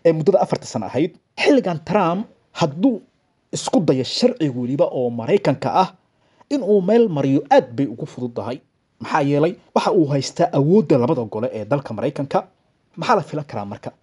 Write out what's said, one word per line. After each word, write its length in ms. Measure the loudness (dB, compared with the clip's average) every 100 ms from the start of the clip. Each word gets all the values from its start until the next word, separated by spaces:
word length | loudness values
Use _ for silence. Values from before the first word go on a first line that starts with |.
ee 80 | 2
muddada 260 | 2 4 2
afarta 260 | 2 -4 -6
sano 200 | -8 -6
ahayd. 260 | -2 -2 -4 _ -2
Xilligan 440 | 2 4 2 -6
Trump 420 | -2 0 2 -2 -6 _ _
hadduu 480 | -4 -4 0 0 0 -10 _ _ _ -12
isku 280 | -10 -2 0
dayo 240 | 2 0
sharci 440 | 0 0 0 0 -4
weliba 380 | -2 -4 0 0
oo 240 | 0 -4
Mareykanka 580 | -4 0 0 0 -2 0 0
ah 60 | 0 -2 _ _ _ _ -6
in 120 | -4
uu 180 | 2 2
meel 280 | 4 4 4
mariyo, 320 | 2 2 2 4
aad 220 | 2 2
bay 120 | -4 -4
ugu 200 | -4 -12
fududahay. 540 | -8 -8 -8 -8 -10 _ _ _ -16
Maxaa 220 | -4 0
yeelay, 320 | 2 2 0 -2 _
waxa 160 | -2 2
uu 140 | 2 2
haystaa 420 | 0 -4 0 0
awoodda 460 | 2 4 4 4 2
labada 260 | 2 -2
gole 240 | -4 -4 -6
ee 120 | -6
dalka 300 | -4 -4 -4
Mareykanka. 440 | -6 -6 -6 -4 -4 -4 _ _ _ _ -10
Maxaa 200 | 0 0
la 60 |
filan 220 | 0 -10
karaa 200 | -8 -10
marka? 260 | -10 -12 -14 _